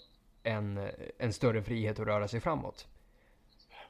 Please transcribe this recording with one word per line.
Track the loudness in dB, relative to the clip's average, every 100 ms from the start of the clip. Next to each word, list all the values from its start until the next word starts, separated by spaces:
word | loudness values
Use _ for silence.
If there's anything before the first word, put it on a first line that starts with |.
| -16 -20 -20 -4
en, | -2 0 0 -2 -4 -6 -12 -2
en | -2
större | 4 4 4
frihet | 0 0 0 0
att | 2
röra | 2 2
sig | 0
framåt. | 0 0 -2 -10 -18 -20 -20 -20 -20 -20 -20 -20 -20 -20